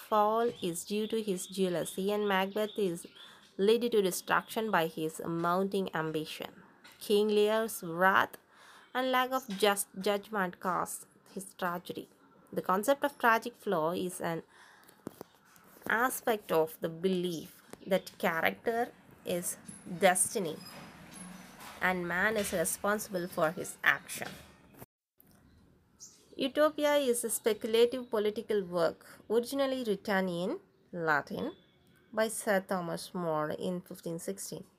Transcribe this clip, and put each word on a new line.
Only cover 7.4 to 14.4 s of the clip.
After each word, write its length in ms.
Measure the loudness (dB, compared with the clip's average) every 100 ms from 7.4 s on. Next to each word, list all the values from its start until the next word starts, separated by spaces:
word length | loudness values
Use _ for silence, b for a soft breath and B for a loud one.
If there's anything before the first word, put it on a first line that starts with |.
| 4 2 0 -4
wrath 540 | -6 2 4 4 2 -2 _ B B B B
and 180 | -4 0
lack 200 | 2 2
of 160 | -2 -4 2
just 300 | 2 2 -2 -4
judgment 600 | -2 -2 -2 -2 -2 -4
caused 460 | -4 -2 -2 -8 -14 _ -18
his 140 | -14 -14 -6
tragedy. 520 | -4 -4 -8 -12 -14 _ _ _ -12
The 100 | -4
concept 420 | 0 2 2 2
of 140 | 0 2
tragic 360 | 4 4 2 -8
flaw 320 | -2 0 0
is 280 | 0 -4 -4
an 240 | -4 -4